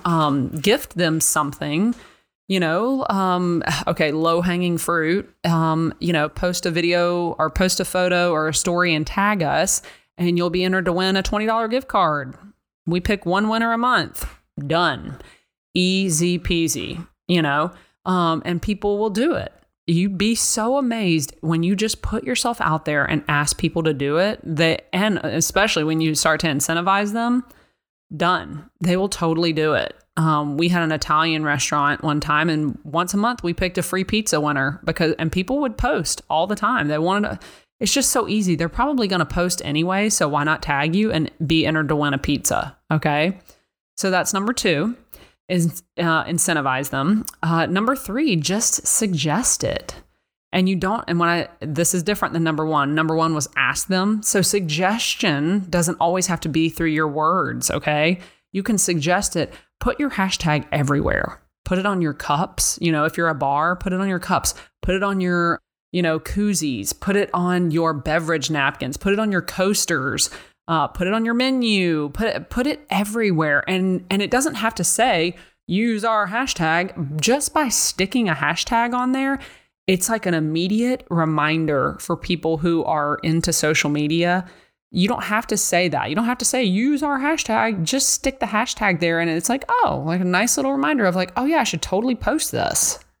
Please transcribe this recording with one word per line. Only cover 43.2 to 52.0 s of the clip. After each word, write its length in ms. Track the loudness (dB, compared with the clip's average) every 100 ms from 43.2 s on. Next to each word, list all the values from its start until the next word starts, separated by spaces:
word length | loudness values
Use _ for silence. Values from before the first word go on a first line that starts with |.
| 0 -2 -12 -20 _ _ _ -6
So 140 | 0
that's 220 | 0 0
number 200 | -2 -2
two, 420 | -2 0 2 0 -4 _ -20 -20 _ -2
is, 360 | 0 2 -2 -8 -4
uh, 260 | 0 0 0
incentivize 640 | 0 0 0 0 -2 -2
them. 360 | -2 2 0 -2 -4
Uh, 240 | 0 0 2
number 300 | 0 0 -2
three, 400 | -4 -2 0 0
just 500 | 0 0 0 0 0
suggest 800 | 0 0 0 0 0 0 0
it. 320 | -2 -4 -8 -14 -20 _ _ _ _
And 160 | 0 2
you 80 | 2
don't, 280 | 0 -2 -2
and 120 | 0
when 100 | 2
I, 180 | 0 -2 -8
this 340 | -6 0 0
is 80 | 0